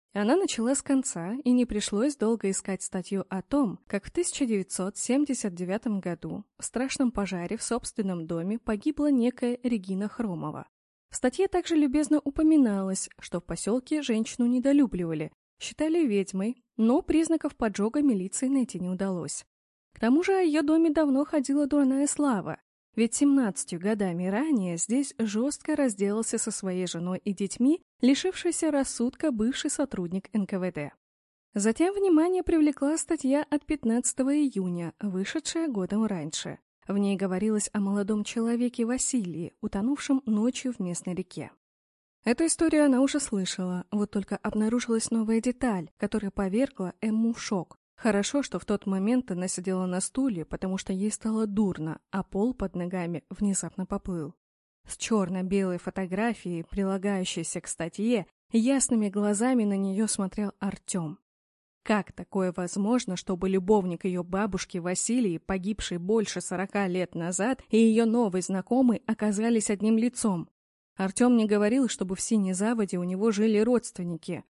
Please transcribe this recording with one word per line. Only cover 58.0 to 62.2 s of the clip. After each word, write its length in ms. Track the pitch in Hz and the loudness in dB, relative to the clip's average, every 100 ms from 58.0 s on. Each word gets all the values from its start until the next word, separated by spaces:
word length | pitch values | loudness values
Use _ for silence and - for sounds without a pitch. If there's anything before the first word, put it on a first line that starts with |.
| 214 240 170 _ _ | 0 0 -2 _ _
ясными 580 | 226 226 277 - 233 208 | 0 2 2 2 2 0
глазами 540 | 196 208 208 240 254 | 0 0 2 2 2
на 120 | 208 196 | 2 0
нее 300 | 196 190 220 | 0 0 -2
смотрел 460 | - 190 - 202 - | -2 -4 -4 -6 -4
Артем. 580 | 196 185 - 190 160 160 _ _ _ _ _ _ | -6 -6 -6 -4 -4 -8 _ _ _ _ _ _
Как 300 | - 214 185 | -2 0 -2
такое 420 | - | -10